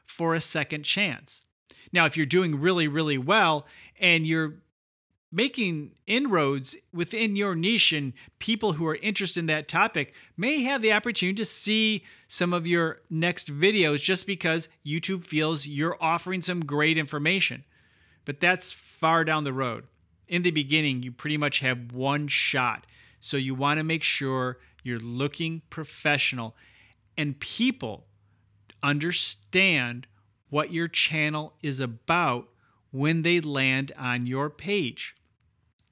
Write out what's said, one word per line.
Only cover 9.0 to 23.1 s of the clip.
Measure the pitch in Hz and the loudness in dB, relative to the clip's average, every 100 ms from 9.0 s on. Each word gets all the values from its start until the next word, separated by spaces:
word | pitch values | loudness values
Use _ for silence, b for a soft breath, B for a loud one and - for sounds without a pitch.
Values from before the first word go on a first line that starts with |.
| 208 196 196 - | -2 -2 -2 -2
in | 160 | 0
that | 156 151 | -2 0
topic | 170 220 175 139 B B - | 2 2 0 -6 B B -4
may | 226 302 | -2 0
have | 254 277 | 0 0
the | 220 | 2
opportunity | 214 240 220 180 196 | 2 2 0 -2 0
to | |
see | 214 - 202 220 220 214 B B B | 0 0 2 2 2 0 B B B
some | - 175 | -2 0
of | 175 165 | 0 2
your | 170 165 - _ | 2 2 -2 _
next | 160 175 175 - | -2 0 -2 -6
videos | 143 185 214 156 147 | 2 2 4 2 2
just | 160 185 - | 0 -2 -2
because | 196 170 160 160 b | -2 0 0 -2 b
YouTube | 147 156 - 190 | -6 -4 -4 -6
feels | - 151 156 160 143 | -2 -2 0 -2 -4
you're | 143 160 - | -2 -2 0
offering | 160 170 185 185 | 0 0 -2 -4
some | 170 175 147 | -4 -4 -2
great | 147 151 160 | 2 2 2
information. | 147 151 151 190 - 123 - b b b b b - | 0 -2 0 2 0 -4 -14 b b b b b -10
But | 143 | 0
that's | 175 180 - | 2 2 -4
far | - - - 160 165 | -12 -20 -2 2 4
down | 160 156 | 2 0
the | 143 | 0
road. | 131 127 113 - _ _ _ _ | -2 -2 -4 -12 _ _ _ _
In | 170 | 0
the | 180 | 0
beginning, | 156 139 156 151 127 | 0 2 2 2 0
you | 127 | -6
pretty | 120 151 151 | -8 -4 0
much | 147 - | 0 0
have | 131 123 120 | 0 -2 -6
one | 123 135 143 147 | -4 -2 0 0
shot. | - - 139 123 110 - b b | -2 0 0 0 -4 -12 b b